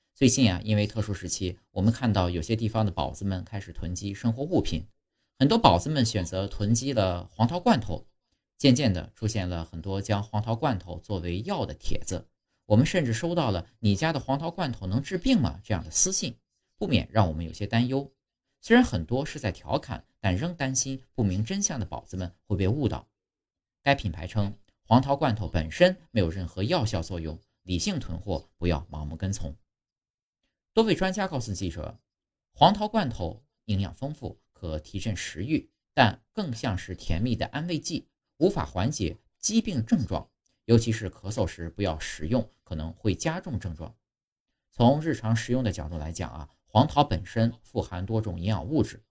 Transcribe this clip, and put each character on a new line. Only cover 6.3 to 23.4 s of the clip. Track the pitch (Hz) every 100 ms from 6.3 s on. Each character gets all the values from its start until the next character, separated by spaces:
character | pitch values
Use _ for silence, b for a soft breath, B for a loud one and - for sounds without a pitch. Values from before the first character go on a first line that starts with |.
| 92 98
囤 | - 104
积 | 117 135
了 | 120 95 87 92
黄 | - 240
桃 | -
罐 | 247 151
头， | 90 85 - _ _ _ _ -
渐 | 135
渐 | 123 127
的 | 87 - -
出 | 107
现 | 104 90
了 | 87
很 | 82 82
多 | 95 95
将 | 98 101
黄 | 101 107
桃 | 110
罐 | 113 151 98
头 | 92 87
作 | - 98
为 | 87 90
药 | 147 185 98
的 |
帖 | 73 - - -
子。 | 90 - _ _ _ -
我 | 104
们 | 151
甚 | 185
至 | 131
收 | 110 170
到 | 175 127
了 | 92 - b
“你 | 107 98
家 | 160
的 | 147
黄 | - 139
桃 | 165
罐 | 170 151
头 | 120 95
能 | 110
治 | - 180
病 | 262 240
吗？” | 95 78
这 | -
样 | 92
的 | 80
私 | - 180
信， | 196 147 - _ _ _ -
不 | 202
免 | 120 -
让 | 110 90
我 |
们 | 78
有 | 85
些 | - 104
担 | 113 123
忧。 | 135 143 _ _ _ _ _
虽 | -
然 | 233
很 | 247 95
多 | 78 123 156
是 | -
在 | 101
调 | - 71 135
侃， | - - - _
但 | 98
仍 | 92 165
担 | 175 131
心 | 131 135 135 -
不 | -
明 | 104 92
真 | 113 196
相 | 202 160
的 |
宝 | 95 -
子 | - 92
们 | 87 - -
会 | 95
被 | 95
误 | 139 131
导。 | 60 - _ _ _